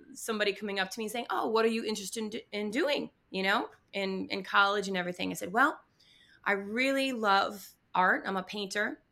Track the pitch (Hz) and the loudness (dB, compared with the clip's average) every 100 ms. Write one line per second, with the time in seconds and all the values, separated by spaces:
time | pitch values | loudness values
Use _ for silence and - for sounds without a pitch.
0 | - - - 214 202 196 208 196 190 - | -20 -12 -4 0 0 0 -2 -2 -2 -2
1 | 214 233 254 - 233 220 226 226 - 214 | -6 -6 -4 -2 2 4 4 2 -2 -4
2 | 190 226 214 180 - 208 214 226 370 285 | -4 -6 -6 -8 -8 -6 -2 0 0 0
3 | 156 _ _ 185 190 220 - - _ 202 | -4 _ _ -2 2 2 0 -12 _ -4
4 | 190 190 190 196 190 208 202 208 190 190 | -2 -2 -4 -6 0 4 4 2 -2 -2
5 | 175 180 185 180 180 208 294 - _ _ | -2 -4 -6 -6 -2 2 2 0 _ _
6 | _ _ _ _ - 196 202 220 269 269 | _ _ _ _ -2 -2 0 0 2 2
7 | 269 247 214 196 202 208 - _ _ 180 | 0 0 4 4 4 -4 -16 _ _ 2
8 | 185 262 - 190 180 208 196 208 220 311 | 4 4 0 -4 -4 -6 -4 -2 -4 -6
9 | _ | _